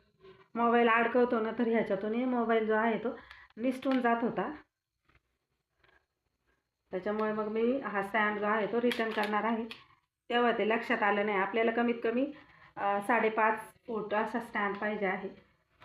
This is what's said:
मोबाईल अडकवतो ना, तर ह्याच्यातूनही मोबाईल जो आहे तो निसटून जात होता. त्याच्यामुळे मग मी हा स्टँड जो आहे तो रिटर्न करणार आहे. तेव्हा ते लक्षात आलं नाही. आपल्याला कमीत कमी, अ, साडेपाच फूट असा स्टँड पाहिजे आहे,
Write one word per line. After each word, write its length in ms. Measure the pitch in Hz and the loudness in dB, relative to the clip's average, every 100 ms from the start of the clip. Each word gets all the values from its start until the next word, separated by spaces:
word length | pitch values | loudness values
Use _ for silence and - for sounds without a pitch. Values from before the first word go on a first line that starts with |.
| _ _ - - _ 226 | _ _ -20 -20 _ 0
मोबाईल 340 | 233 240 240 | 4 6 6
अडकवतो 500 | 233 233 247 240 233 | 4 4 2 2 2
ना, 120 | 220 | -2
तर 160 | 220 233 | -2 0
ह्याच्यातूनही 580 | 226 202 190 214 233 254 | 2 0 -2 -2 -2 -2
मोबाईल 400 | 247 226 226 214 | 0 2 0 2
जो 100 | 214 | 2
आहे 220 | 226 214 | 2 0
तो 220 | 240 - - - - 214 | -4 -8 -14 -20 -20 -4
निसटून 440 | 254 254 277 254 | -4 -2 0 2
जात 160 | 233 233 | 2 2
होता. 340 | 240 180 226 302 - _ _ _ _ _ _ _ _ _ _ _ _ _ _ _ _ _ _ _ _ _ _ | 0 -2 -4 -8 -16 _ _ _ _ _ _ _ _ _ _ _ _ _ _ _ _ _ _ _ _ _ _
त्याच्यामुळे 420 | 185 208 214 214 | -6 -4 -2 -2
मग 140 | 214 208 | -2 -2
मी 320 | 220 233 269 | 0 0 0
हा 240 | 208 196 | -2 -4
स्टँड 360 | 190 220 208 202 | -2 0 0 0
जो 60 | 208 | 0
आहे 220 | 220 196 | 0 0
तो 140 | 233 | 0
रिटर्न 280 | 240 240 220 | 0 0 -2
करणार 340 | 214 208 208 | -2 -2 0
आहे. 220 | 220 220 226 - - _ _ _ - | 0 -2 -4 -12 -20 _ _ _ -4
तेव्हा 220 | 240 240 | 2 2
ते 180 | 226 208 | 2 0
लक्षात 340 | 226 226 226 | 0 0 0
आलं 220 | 208 208 208 | 2 2 0
नाही. 120 | 196 | 0
आपल्याला 340 | 196 226 226 | 0 0 0
कमीत 240 | 226 240 233 | 2 0 0
कमी, 300 | 226 240 285 - - - - - | -2 0 -2 -6 -20 -20 -18 -4
अ, 240 | 202 202 | -2 0
साडेपाच 720 | 202 233 220 220 220 226 - - - | 2 2 2 2 2 0 -6 -18 -8
फूट 260 | 214 208 | -8 -2
असा 260 | 208 220 240 | -2 -2 -4
स्टँड 380 | - 220 202 196 | -6 -4 -2 -2
पाहिजे 280 | 214 214 190 | -4 -2 -2
आहे, 240 | 190 196 - _ _ _ _ | -2 -8 -12 _ _ _ _